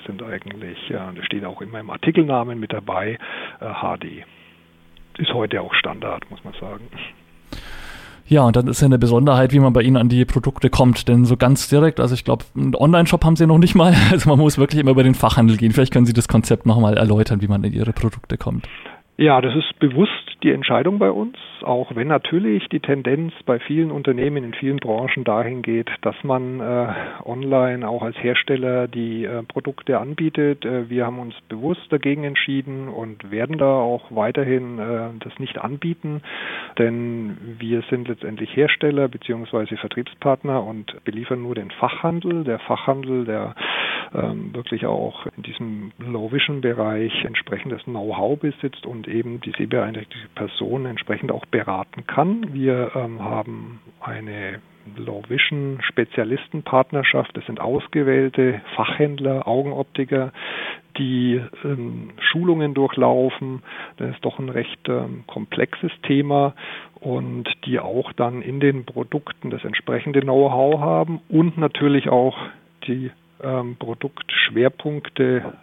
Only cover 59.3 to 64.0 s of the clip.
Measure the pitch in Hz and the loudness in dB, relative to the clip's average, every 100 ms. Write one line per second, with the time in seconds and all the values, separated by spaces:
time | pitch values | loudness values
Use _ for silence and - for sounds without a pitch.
59.3 | 135 - 127 143 135 135 - 131 135 131 | -2 0 0 0 -4 -6 -4 -2 -2 -2
60.3 | - - - - - _ - 135 127 123 | -8 -12 -10 -10 -12 _ -6 -2 0 0
61.3 | 123 120 - 143 139 120 117 110 - - | 0 -4 -10 -6 -6 -6 -10 -12 -4 -2
62.3 | 165 175 165 147 139 135 - 123 127 127 | 0 2 2 0 0 0 2 2 4 0
63.3 | - 135 131 - - - - | -2 -8 -10 -12 -16 -16 -10